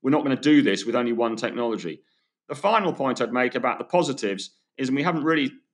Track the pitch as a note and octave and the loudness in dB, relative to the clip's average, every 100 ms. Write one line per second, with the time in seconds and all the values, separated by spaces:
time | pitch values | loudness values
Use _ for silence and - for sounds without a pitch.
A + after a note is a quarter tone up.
0 | C3 D3 C#3+ C3 D3 D3+ A#2 G2 A2+ B2 | 2 2 2 0 6 6 6 0 0 -2
1 | A#2+ A#2 A#2 A2 A2+ A#2+ A#2+ G#2+ F2 D2+ | 0 0 0 0 -4 -2 -4 -4 -6 -10
2 | _ _ _ _ _ D3 G3+ A3+ F#3 - | _ _ _ _ _ -2 2 2 0 -2
3 | C3+ B2 A#2 B2 B2 B2 B2+ - - F3 | -4 -2 -2 0 0 0 -2 -4 -2 0
4 | D#3 C3 G#2 G2 - _ _ - C3 C3+ | 0 -2 -4 -4 -10 _ _ -6 -2 0
5 | E3 E3 D3+ D#3+ C3 - _ | 0 -2 0 0 -2 -6 _